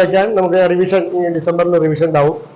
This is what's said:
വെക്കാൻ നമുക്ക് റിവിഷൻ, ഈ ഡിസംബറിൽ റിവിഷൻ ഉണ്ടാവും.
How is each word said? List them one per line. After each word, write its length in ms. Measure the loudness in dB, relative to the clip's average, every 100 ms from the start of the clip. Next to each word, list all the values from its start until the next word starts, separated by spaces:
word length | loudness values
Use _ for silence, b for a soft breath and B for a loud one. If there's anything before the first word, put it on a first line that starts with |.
വെക്കാൻ 260 | 2 2 0 0
നമുക്ക് 200 | 0 2 2
റിവിഷൻ, 300 | 0 0 0 0 -2
ഈ 20 | -2 -2
ഡിസംബറിൽ 380 | -2 -2 0 2
റിവിഷൻ 220 | 0 0 0
ഉണ്ടാവും. 240 | 2 0 -2 -10